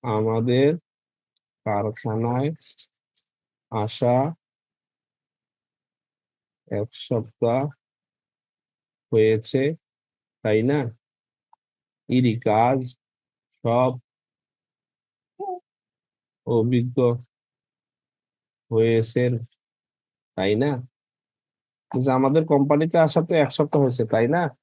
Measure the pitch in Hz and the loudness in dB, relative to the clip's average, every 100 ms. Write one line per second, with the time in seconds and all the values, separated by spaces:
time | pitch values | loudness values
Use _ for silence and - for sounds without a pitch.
0 | 123 107 110 113 120 123 139 165 _ _ | -2 -2 0 0 0 2 2 0 _ _
1 | _ _ _ _ _ _ 107 101 107 113 | _ _ _ _ _ _ -4 -4 -4 -6
2 | 117 110 117 127 143 160 - - - _ | -6 -4 -2 -2 -4 -6 -14 -16 -16 _
3 | _ _ _ _ _ _ _ 110 107 - | _ _ _ _ _ _ _ -6 -6 -2
4 | 123 127 143 165 _ _ _ _ _ _ | 0 2 0 -6 _ _ _ _ _ _
5 | _ _ _ _ _ _ _ _ _ _ | _ _ _ _ _ _ _ _ _ _
6 | _ _ _ _ _ _ _ 104 107 - | _ _ _ _ _ _ _ -8 -8 -12
7 | - 117 113 _ 117 127 147 - _ _ | -4 -4 -4 _ 0 0 -2 -10 _ _
8 | _ _ _ _ _ _ _ _ _ _ | _ _ _ _ _ _ _ _ _ _
9 | _ 113 110 110 - 135 139 165 _ _ | _ 2 4 2 -2 -2 -2 -4 _ _
10 | _ _ _ _ 110 107 120 147 120 - | _ _ _ _ 0 2 2 0 -4 -10
11 | _ _ _ _ _ _ _ _ _ _ | _ _ _ _ _ _ _ _ _ _
12 | - 127 127 110 113 107 120 135 127 - | -2 0 2 0 0 2 2 0 -6 -16
13 | _ _ _ _ _ _ 117 120 127 127 | _ _ _ _ _ _ -2 0 0 -4
14 | _ _ _ _ _ _ _ _ _ _ | _ _ _ _ _ _ _ _ _ _
15 | _ _ _ _ 392 359 _ _ _ _ | _ _ _ _ -12 -12 _ _ _ _
16 | _ _ _ _ - 120 117 123 123 123 | _ _ _ _ -2 0 0 0 -2 0
17 | 123 120 - _ _ _ _ _ _ _ | 0 0 -10 _ _ _ _ _ _ _
18 | _ _ _ _ _ _ _ 113 113 113 | _ _ _ _ _ _ _ 0 2 2
19 | 113 123 123 120 117 _ _ _ _ _ | 0 -2 0 -2 -8 _ _ _ _ _
20 | _ _ _ - 95 107 143 127 127 _ | _ _ _ -4 0 0 0 -4 -10 _
21 | _ _ _ _ _ _ _ _ _ 123 | _ _ _ _ _ _ _ _ _ -2
22 | 131 127 135 151 160 143 139 147 160 170 | 0 2 2 2 2 2 2 2 2 2
23 | 160 170 165 170 135 - 147 151 135 123 | 2 2 0 0 0 0 0 2 0 0
24 | 110 113 120 170 165 - | 0 0 2 0 -2 -6